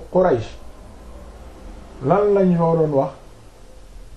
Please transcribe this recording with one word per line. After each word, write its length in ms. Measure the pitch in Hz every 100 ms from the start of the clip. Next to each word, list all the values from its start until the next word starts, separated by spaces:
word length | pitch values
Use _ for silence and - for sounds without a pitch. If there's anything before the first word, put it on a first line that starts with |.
| -
Quraysh? 380 | 175 180 123 104 - - - - - - - - - - - - - - - 127
Lan 280 | 185 208
lañ 140 | 196 190 170
ñoo 200 | 165 165
doon 160 | 156
wax? 180 | 139 135 - - - - - - - - - -